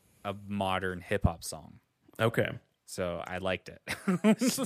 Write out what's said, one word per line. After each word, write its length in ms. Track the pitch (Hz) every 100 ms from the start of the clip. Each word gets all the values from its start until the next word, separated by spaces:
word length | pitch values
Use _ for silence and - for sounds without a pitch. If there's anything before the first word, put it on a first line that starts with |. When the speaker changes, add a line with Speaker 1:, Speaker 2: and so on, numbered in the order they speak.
| _ _
Speaker 1:
a 100 | 104 101 101
modern 520 | 101 95 92 92 90
hip 220 | - 104
hop 200 | 90 85
song. 340 | - 78 - - _ _ - -
Speaker 2:
Okay. 320 | 113 - 104 - _ _ -
Speaker 1:
So 360 | - 90 85 -
I 120 | 90
liked 300 | 92 92 -
it. 100 | - - - - 175 220 208 254 -